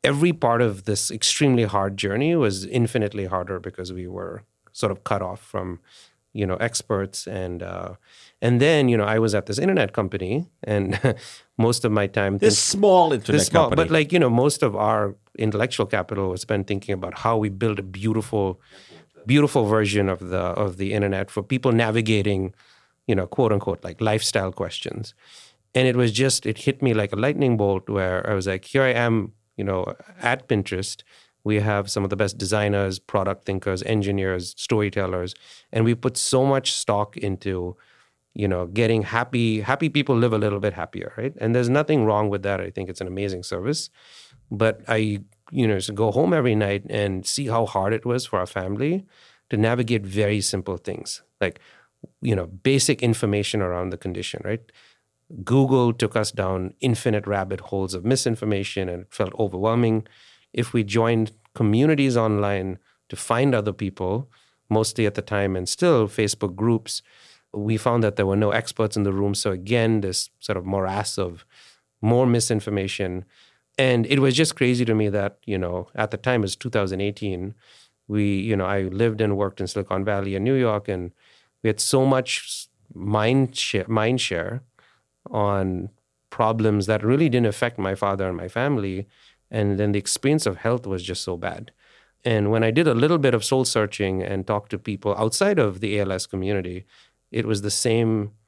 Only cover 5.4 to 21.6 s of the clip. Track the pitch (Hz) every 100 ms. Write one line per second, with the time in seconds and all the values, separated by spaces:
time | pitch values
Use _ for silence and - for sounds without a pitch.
5.4 | - 104 92 87 _ - - _ _ 107
6.4 | 98 92 113 117 - 101 98 - - 98
7.4 | 92 87 90 90 90 95 _ - - _
8.4 | 117 123 139 160 131 117 104 110 113 104
9.4 | - 107 170 190 104 - 95 98 92 123
10.4 | 180 _ - 104 98 98 131 117 - -
11.4 | _ - 113 120 117 104 101 107 98 101
12.4 | 214 - - 202 202 185 165 131 - 151
13.4 | - 165 139 151 160 160 147 180 139 117
14.4 | 139 - 131 101 107 110 104 98 _ -
15.4 | 107 101 117 - 104 107 90 101 95 92
16.4 | - 104 98 101 98 95 90 - - 113
17.4 | 107 95 113 101 95 95 107 110 110 107
18.4 | 95 92 _ - - - _ - - 135
19.4 | 147 135 107 110 104 104 98 90 92 90
20.4 | 90 87 104 92 98 104 101 95 101 -
21.4 | 101 131